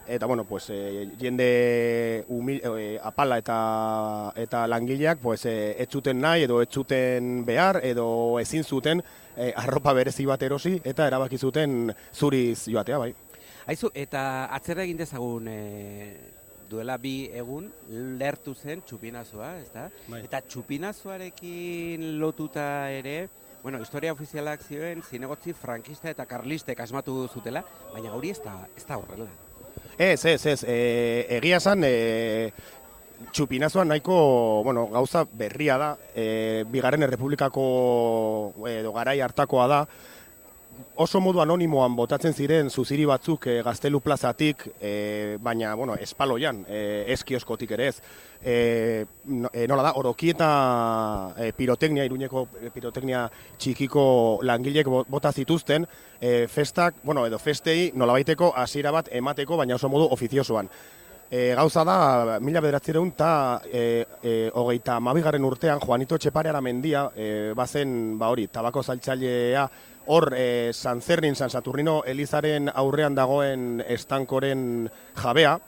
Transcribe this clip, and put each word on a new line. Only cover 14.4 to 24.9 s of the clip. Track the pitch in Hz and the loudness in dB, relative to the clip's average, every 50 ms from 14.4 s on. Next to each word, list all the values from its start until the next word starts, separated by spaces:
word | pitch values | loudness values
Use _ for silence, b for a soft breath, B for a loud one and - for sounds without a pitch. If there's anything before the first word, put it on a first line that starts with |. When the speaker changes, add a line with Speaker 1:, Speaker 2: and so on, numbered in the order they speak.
| 131 - | -6 -6
Speaker 2:
atzera | 131 135 - - 170 170 | -8 -8 -6 -6 -6 -6
egin | 190 180 170 160 | -6 -6 -6 -8
dezagun, | 165 147 147 123 123 120 117 117 113 113 | -8 -8 -8 -8 -6 -6 -6 -6 -8 -10
eh, | 110 107 107 104 104 104 101 101 101 104 104 104 98 71 62 - - - - - - - - - | -10 -10 -10 -10 -12 -12 -14 -14 -14 -14 -16 -16 -18 -20 -20 -20 -20 -20 -20 -20 -20 -20 -18 -12
duela | 107 113 113 123 131 123 | -12 -10 -8 -8 -8 -8
bi | 120 135 131 135 135 - | -6 -8 -8 -8 -10 -10
egun | - 120 120 120 135 151 190 214 - - - - 110 117 127 131 131 127 | -12 -12 -12 -10 -12 -12 -14 -16 -20 -20 -18 -14 -12 -12 -10 -10 -8 -6
lertu | 135 143 143 - - 143 131 | -6 -6 -6 -8 -12 -14 -14
zen | - - 143 156 185 | -12 -12 -14 -14 -14
txupinazoa, | - - 123 101 110 113 120 120 113 - - 104 110 151 180 175 | -14 -16 -16 -14 -14 -14 -14 -14 -16 -16 -16 -14 -14 -14 -14 -16
ezta? | 131 - - 110 139 190 B B B - | -18 -18 -16 -16 -16 -16 B B B -16
Speaker 1:
Bai. | 117 117 110 | -16 -16 -12
Speaker 2:
Eta | - - 135 | -10 -10 -10
txupinazoarekin | - - - 127 117 - 139 143 175 202 208 - - 196 190 185 185 180 175 - 180 175 175 175 175 175 175 170 170 170 170 160 160 160 156 151 | -10 -10 -14 -14 -10 -8 -8 -8 -8 -10 -10 -12 -14 -14 -14 -12 -14 -16 -16 -16 -16 -14 -12 -10 -10 -8 -8 -8 -8 -8 -10 -8 -8 -8 -4 -2
lotuta | 156 160 156 - 156 151 - 151 147 143 143 143 139 139 | -4 -4 -4 -6 -10 -8 -6 -6 -6 -4 -4 -6 -6 -6
ere, | 135 135 127 135 147 165 185 190 B B B B B B | -8 -8 -8 -8 -8 -8 -10 -12 B B B B B B
bueno, | - 127 135 123 | -12 -10 -10 -10
historia | 110 - - 143 147 165 | -10 -10 -8 -6 -6 -6
ofizialak | 156 139 151 143 - 151 143 151 151 147 | -6 -6 -10 -12 -10 -8 -6 -6 -8 -10
zioen | - - 147 147 160 170 | -12 -14 -12 -10 -8 -10